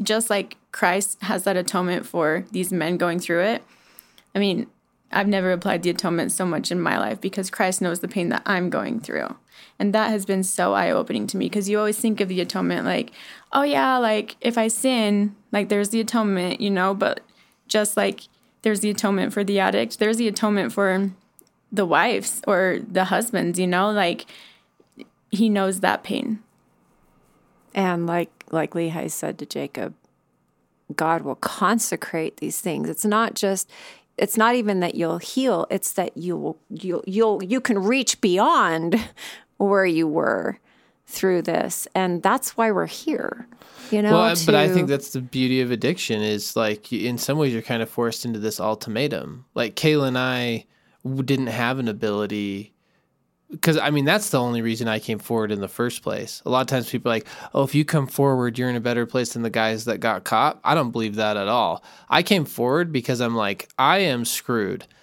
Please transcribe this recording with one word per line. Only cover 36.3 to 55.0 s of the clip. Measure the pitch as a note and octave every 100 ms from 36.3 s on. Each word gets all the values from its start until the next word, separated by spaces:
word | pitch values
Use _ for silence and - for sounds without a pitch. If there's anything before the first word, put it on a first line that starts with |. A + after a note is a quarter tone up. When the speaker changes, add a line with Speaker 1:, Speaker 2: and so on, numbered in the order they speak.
| E3
Speaker 2:
will, | D3 D#3+ -
you'll, | D#3 F#3 E3+ -
you'll, | F#3+ A3 G3
you | F#3 B3+
can | - G3+
reach | F#3+ C4 A#3+ -
beyond | G3+ F3+ C4 D#4+ F#3+ E3 E3 G#3+ A3+ - - - _ -
where | G3 G3 F#3
you | D#3+ D#3+
were | D3+ - F#2+ E2 G3 _ _ _ _ -
through | - F#3+ F3+
this. | E3 E3 F#3 - -
And | F#3 F#3 F3
that's | G3 C4 - -
why | A3+
we're | F#3 E3
here, | - D#4+ D4 - A#3+ - - - - -
you | G#3+
know, | G#3
Speaker 3:
Well, | E3+
I, | E3+ E3+ -
but | G#3
I | D#3
Speaker 2:
to |
Speaker 3:
think | F3+ C#3
that's | C#3 -
the | C3
beauty | B2+ C3 B2+ C3
of | B2
addiction | A#2 B2 F3+ - G#2+
is, | G#2+ G#2 - -
like, | A2 G#2+ -
y-, | A2
in | A2+ B2
some | - D3
ways | C#3+
you're | A2+
kind | - A#2
of | A2+
forced | - A#2 A2+ A#2+
into | A2
this | A2 -
ultimatum. | G2+ G#2+ - G#2+ C#3+ F2+ C2+ A#2+ - -
Like, | A2+ -
Kayla | D#3 D3+ C3+
and | B2+
I | B2+ B2+ A#2+ A2+ - _ _ _
w-, | C3 C3+
didn't | C3 C3+ B2+
have | A2+ A#2+ C3
an | A#2
ability, | G#2 A2 G#2 G#2 G#2 G2+ G2 G#2 _ _ _ _ _ _ _ - D3+
'cause, | - D#3+
I | C3
mean, | D3
that's | C#3 G#3 G#3
the | C3+
only | B2 A#2
reason | A2+ A2+ A#2
I |
came | A2